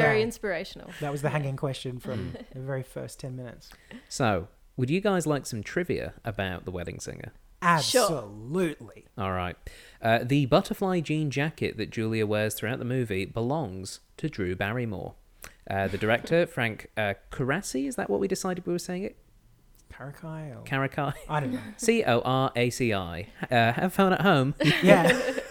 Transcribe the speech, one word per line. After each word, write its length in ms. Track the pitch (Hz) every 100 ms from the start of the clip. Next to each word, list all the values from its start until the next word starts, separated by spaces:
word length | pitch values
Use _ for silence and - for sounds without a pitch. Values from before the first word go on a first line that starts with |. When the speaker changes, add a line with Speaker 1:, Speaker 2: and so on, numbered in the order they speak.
Speaker 1:
Very 160 | 226 220
Speaker 2:
Yeah. 40 |
Speaker 1:
inspirational. 680 | 226 - 208 170 190 - - 180
Speaker 2:
That 120 | 147
was 80 | 143
the 60 | 139
Speaker 1:
Yeah. 40 |
Speaker 2:
hanging 240 | 147 139 135
question 440 | 143 131 131 123
from 300 | - 120 87
Speaker 3:
Mm. 180 | - 247
Speaker 2:
the 60 | 135
very 220 | 131 135
first 380 | 127 - 127 -
ten 160 | 139 127
minutes. 340 | 123 - - - - 247 -
Speaker 3:
So, 400 | - 123 95 92 _ - -
would 100 | 127
you 120 | 175
guys 240 | 214 190 156
like 180 | 147 -
some 160 | 113
trivia 520 | 98 - 180 90 64 -
about 400 | - 101 95 87
The 60 | -
Wedding 260 | 90 85 -
Singer? 340 | - - - - - - 180 165
Speaker 1:
Sure. 380 | 131 254 208 156
Speaker 2:
Absolutely. 880 | 104 104 113 170 175 - 113 - - -
Speaker 3:
All 160 | 98
right. 240 | 92 90 - - - - -
Uh, 180 | 113 113
the 240 | 123 143 131
butterfly 540 | 165 190 214 190 180
jean 300 | 151 156 151
jacket 460 | 127 151 - 107 -
that 120 | 95
Julia 360 | - 110 113 107
wears 280 | 107 110
throughout 240 | - 110 123
the 60 |
movie 400 | 120 131 117 95
belongs 760 | 98 - 120 151 120 95 95 - _ -
to 100 | 156
Drew 260 | - 90
Barrymore. 600 | 92 101 120 117 92 50 - _ _ - - -
Uh, 200 | 98 98
the 100 | 95
director, 480 | 107 117 - 165 -
Speaker 2:
<laughs> 80 |
Speaker 3:
Frank, 360 | - 117 104 - -
uh, 180 | 104 98 -
Coraci, 560 | - 127 156 196 262 277
is 80 | 240
that 120 | -
what 100 | 202
we 80 | 190
decided 380 | 185 185 180 175
we 60 |
were 60 | 175
saying 240 | - 180
it? 120 | 202 - _ _ _ _ _ _ _
Speaker 2:
Karakai 640 | - 131 139 160 160 151
or 80 | 113
Speaker 3:
Karakai. 500 | - 135 135 - 143 - -
Speaker 2:
I 120 | 151
don't 120 | 135
know. 80 | 247 214
Speaker 3:
<laughs> 80 | -
C 280 | - 233
O 160 | - 117
R 320 | - 131 135 -
A 140 | 120
C 220 | - 123
I. 360 | 98 87 85 98 - -
Uh, 220 | 120 117
have 200 | 117 185
fun 200 | - 190
at 80 | 185
home. 340 | 185 156 131 151
<laughs> 240 | 156 -
Speaker 2:
Yeah. 360 | 185 180 170 - - 269 -